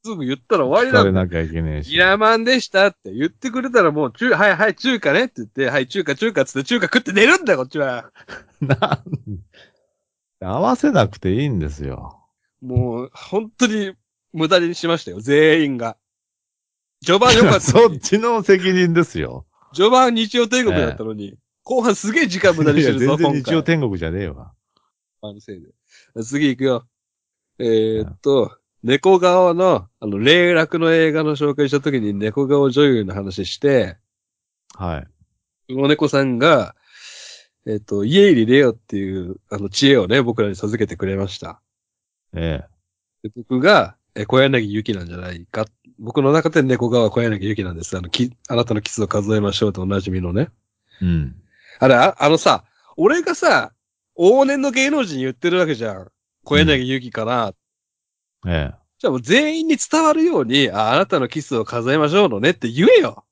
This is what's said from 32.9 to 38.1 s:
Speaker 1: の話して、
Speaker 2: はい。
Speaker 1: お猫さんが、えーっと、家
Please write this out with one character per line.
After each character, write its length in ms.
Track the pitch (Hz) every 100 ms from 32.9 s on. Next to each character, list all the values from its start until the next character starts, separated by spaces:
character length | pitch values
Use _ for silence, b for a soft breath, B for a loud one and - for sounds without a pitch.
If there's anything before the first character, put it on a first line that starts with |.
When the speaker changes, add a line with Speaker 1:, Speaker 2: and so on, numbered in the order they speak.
| 120 95
Speaker 1:
の 80 |
話 320 | 95 98 98 92
し 100 | -
て、 400 | 143 131 104 - _ _ _ _ _ _ _
Speaker 2:
は 320 | - 90 76 69 _ _ _ _ _ _
い。 60 |
Speaker 1:
お 140 | 131 139
猫 200 | 147 147
さ 140 | 139
ん 140 | 135 120
が、 380 | 151 143 - _ B B B B B B B _
え 120 | - 107
ー 20 |
っ 20 |
と、 240 | - 101
家 260 | 107